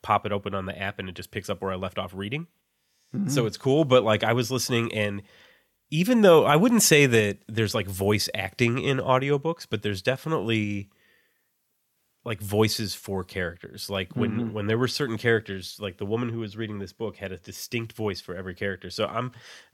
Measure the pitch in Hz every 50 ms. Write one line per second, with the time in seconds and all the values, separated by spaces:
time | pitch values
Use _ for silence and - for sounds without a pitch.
0 | - - 110 101 - - 104 101 101 101 95 98 92 95 - - 98 98 - -
1 | 95 92 87 - 95 - - 107 92 - 101 92 95 95 95 92 98 92 - -
2 | 92 90 92 95 98 104 127 151 170 - _ _ _ _ _ _ _ _ _ _
3 | _ _ - - 202 143 135 139 117 107 - - - 131 135 151 160 131 127 127
4 | 101 110 107 104 - 110 117 127 123 107 127 123 - - 127 117 113 - - 110
5 | 104 104 101 101 101 _ _ - - _ _ _ _ _ _ _ _ - 147 156
6 | 180 240 254 226 208 190 165 156 107 107 147 156 202 247 240 220 - - 165 147
7 | 143 131 117 113 107 101 98 - _ - 110 113 113 98 - 113 101 92 98 92
8 | 98 101 107 107 - - - - 92 95 - - 127 117 120 131 - 131 135 131
9 | 101 135 127 127 135 143 147 139 143 160 165 - - - - 110 - 107 101 95
10 | - - 131 - - 160 160 143 95 113 113 110 104 104 104 101 101 _ _ _
11 | _ _ _ _ _ _ _ _ _ _ _ _ _ _ _ _ _ _ _ _
12 | _ _ _ _ - 117 113 - 101 98 104 104 110 107 - - 110 92 - -
13 | - - 98 95 90 - - 98 90 85 82 85 - - - 101 - - 98 95
14 | 95 92 - 120 120 - 107 117 120 113 107 107 101 104 110 117 131 123 - -
15 | 147 123 113 107 - 120 117 110 - - 98 95 87 - - - 104 98 92 -
16 | 104 98 110 117 123 117 113 117 113 107 95 107 113 107 104 101 98 87 - -
17 | 117 104 95 - 98 95 92 87 _ - - - - - - 117 113 110 - -
18 | 110 104 95 - - - 87 90 92 92 87 - 104 101 95 92 - 92 - -
19 | 107 76 - 113 123 127 - - - - - - - _